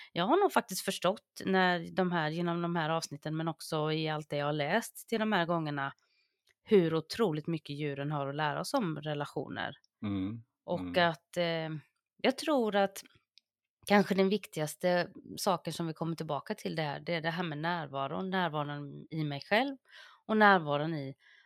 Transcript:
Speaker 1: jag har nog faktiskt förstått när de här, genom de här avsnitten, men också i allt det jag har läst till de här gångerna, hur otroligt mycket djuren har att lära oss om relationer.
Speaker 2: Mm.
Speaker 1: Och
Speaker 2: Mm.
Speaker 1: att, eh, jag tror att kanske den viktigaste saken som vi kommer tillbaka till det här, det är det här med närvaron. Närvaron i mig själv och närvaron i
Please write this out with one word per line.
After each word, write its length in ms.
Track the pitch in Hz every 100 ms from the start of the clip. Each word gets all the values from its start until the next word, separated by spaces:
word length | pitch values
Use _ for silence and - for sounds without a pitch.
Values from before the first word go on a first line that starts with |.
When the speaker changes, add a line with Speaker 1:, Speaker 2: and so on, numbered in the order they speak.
| -
Speaker 1:
jag 120 | 170
har 120 | 196 359
nog 160 | 392
faktiskt 320 | 247 - 185
förstått 580 | - - 175 214 - -
när 520 | 190 190 185 175 175 170
de 160 | 180
här, 180 | 175 151
genom 320 | 165 175 170
de 140 | 170 175
här 140 | 156
avsnitten, 460 | 165 - 143 156 156
men 120 | 165
också 440 | 156 - 156 156
i 160 | 156 156
allt 220 | 151 156
det 60 | 147
jag 100 | 147
har 60 |
läst 560 | 151 143 214 - - -
till 120 | 220
de 120 | 220
här 140 | 196 165
gångerna, 460 | 170 151 143 139 - _ _ _ _ _ _
hur 300 | - 208 165
otroligt 520 | 160 - - 202 151 165
mycket 300 | 160 - 143
djuren 360 | 147 139 143
har 140 | 151 139
att 80 | 147
lära 240 | 151 143
oss 140 | 180
om 260 | 277 175 151
relationer. 760 | 151 147 143 151 - - - - _ _
Speaker 2:
Mm. 400 | 104 98 98 117 - _
Speaker 1:
Och 160 | - 175
Speaker 2:
Mm. 300 | 90 175 170
Speaker 1:
att, 260 | 160 _ 175
eh, 440 | 170 165 160 156 - _ _ _
jag 160 | 233 -
tror 380 | - 269 214 202
att 260 | 196 - - _ _ _ _ _ _ _ -
kanske 280 | 202 -
den 140 | 190 190
viktigaste 800 | 202 - 160 151 - 180 175 185 - - -
saken 360 | 202 170 165
som 140 | 156 165
vi 80 |
kommer 220 | 156 165 160
tillbaka 380 | 160 139 -
till 220 | 208 190 160
det 60 |
här, 180 | 151 147
det 140 | 151
är 60 | 170
det 100 | 160
här 120 | 165
med 160 | 175 147
närvaron. 720 | 165 175 139 135 139 180 185
Närvaron 760 | 185 170 151 147 143 143 147 -
i 140 | 160
mig 160 | 147 143
själv 320 | - 208 277 269 _ - - - -
och 100 | 214
närvaron 580 | 208 190 151 143 160
i 200 | 156 135 - - -